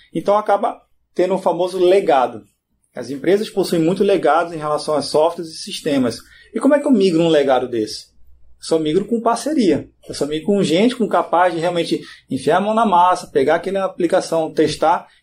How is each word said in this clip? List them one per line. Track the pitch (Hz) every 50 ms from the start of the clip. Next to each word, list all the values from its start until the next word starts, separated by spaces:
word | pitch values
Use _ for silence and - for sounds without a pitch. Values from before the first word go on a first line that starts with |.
| _ _ -
então | 165 - 196 202
acaba | 214 214 208 202 202 - - - - _ _ _ _ _ _ -
tendo | - 175 180 190
o | 180
famoso | - 190 170 170 185 180 185
legado. | 185 180 175 190 196 185 - 147 131 123 120 117 104 98 _ _ _ _ _ _ _ _ _ -
As | 139 120 117
empresas | 143 135 143 160 196 208 214 -
possuem | - 196 170 - 180 170
muito | 160 165 190 190 208
legado | 196 196 165 147 147 147 165 170 170 175
em |
relação | 156 151 151 151 147 - 156 151
a | 143
softwares | 131 - - 151 156 170 170 - 170 160
e | 160
sistemas. | - - 202 - - - 160 143 135 127 117 - - - _ - - - - -
E | 226
como | - 269 294
é | 285
que | 285
eu | 302
migro | 254 202 190 190 160 160
um | 170 165
legado | 160 147 135 135 131 123 127
desse? | 117 117 113 107 - - - - _ _ _ - - - _ - - - _
Eu | -
só | - 160
migro | 160 156 151 151 196 196
com | - 233 220
parceria. | 226 226 233 - - 277 311 311 214 170 143 117 - - _ _ _
Eu | - 127
só | - 147
migro | 143 151 160 156
com | - 202 202
gente | 175 143 156 180 220 254 247
com | - 214
capaz | 175 - 139 135 - - 170 180 185 165
de | 165
realmente | 160 180 175 170 160 160 165 - - - - - _ -
enfiar | 139 123 - 139 160
a | 185
mão | 202 208 220
na | 220 233
massa, | 208 180 175 180 180 180 180 -
pegar | - - 147 135 147 160
aquela | 170 - 185 190 190 190
aplicação, | 180 - - 180 165 185 175 - - 165 165 160 151
testar, | - - 156 151 - - 165 160 175 190 - _ _ _